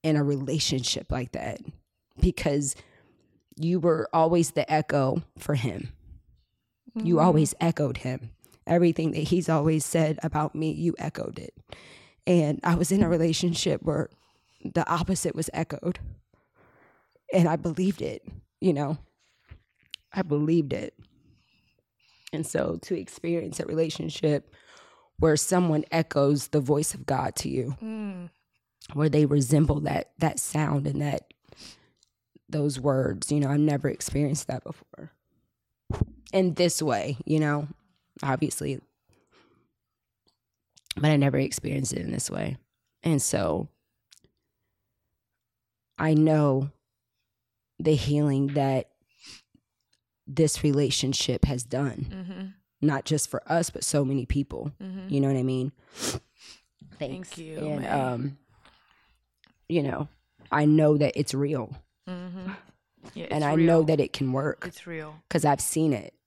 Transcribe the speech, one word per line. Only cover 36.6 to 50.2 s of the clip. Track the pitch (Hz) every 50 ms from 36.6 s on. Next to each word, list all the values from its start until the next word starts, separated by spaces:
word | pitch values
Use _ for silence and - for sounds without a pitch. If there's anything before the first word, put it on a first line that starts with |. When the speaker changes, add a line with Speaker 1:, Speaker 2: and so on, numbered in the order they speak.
| 180 175 165 - 160
Speaker 1:
way, | 151 120 101 - 131 143 110 -
you | - 151 156
know, | 156 147 147 147 151 147 165 _ _ _ _ _ _ _ _ - -
obviously. | 139 131 - 156 - - - 151 143 135 131 _ _ _ _ _ _ _ _ _ _ _ _ _ _ _ _ _ _ _ _ _ _ _ _ _ _ _ _ _ _ _ _ _ _ _ _ _ _ _ - _ _ -
But | - 147 151
I | 151
never | 143 139 139 131 139
experienced | 135 - - - - - 139 139 135 - -
it | -
in | - - -
this | - - -
way. | - 50 50 - 135 - _ _ _ _ _ _ _ _ -
And | 165 160 139 -
so | - - - 98 82 78 90 - 147 _ _ _ _ _ _ _ _ _ _ _ _ _ _ _ _ _ _ _ _ _ _ _ _ _ _ _ _ _ _ _ _ _ _ _ _ _ _ _ _ _ _ _ _ _ -
I | 151 160 160
know | 151 156 156 156 151 147 143 131 135 139 143 - _ _ _ _ _ _ _ _ _ _ _ _ _ _ _ _ _ _ _ _ _
the | 165 160 156
healing | 139 - - 147 147 147 147 139 135 139 139
that | 143 147 139 135 135 131 - _ _ _ _ _ _ _ - - - - _ _ _ _ _ _ _ _ _ _ _ _ _ _ _ _